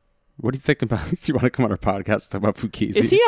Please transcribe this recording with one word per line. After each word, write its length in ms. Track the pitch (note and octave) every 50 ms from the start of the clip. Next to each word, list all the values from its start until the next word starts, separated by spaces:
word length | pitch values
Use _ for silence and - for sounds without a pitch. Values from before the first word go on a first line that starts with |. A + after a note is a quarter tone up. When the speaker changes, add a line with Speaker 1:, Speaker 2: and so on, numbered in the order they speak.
| _ _ _ _ _ _ _ -
Speaker 1:
what 140 | - A2+ C3
do 40 |
you 60 | C3+ -
think 180 | - D3 -
about, 200 | - A2 A#2+ F#2+ D#2 - -
<laughs> 160 | - - -
you 60 | C#3+
wanna 160 | B2 B2 B2+
come 160 | - - C3
on 40 | G#2+
our 60 | G2+
podcast, 540 | - - G2+ F#2+ G2 F#2 - G#2 G#2 - -
talk 100 | - G2
about 160 | G2 G#2+ G2
Fukisi?" 400 | - - G#2+ - - A2+ G#2 G#2
Speaker 2:
Is 140 | G#2 A2 A#2
he 100 | - G4+ A#4+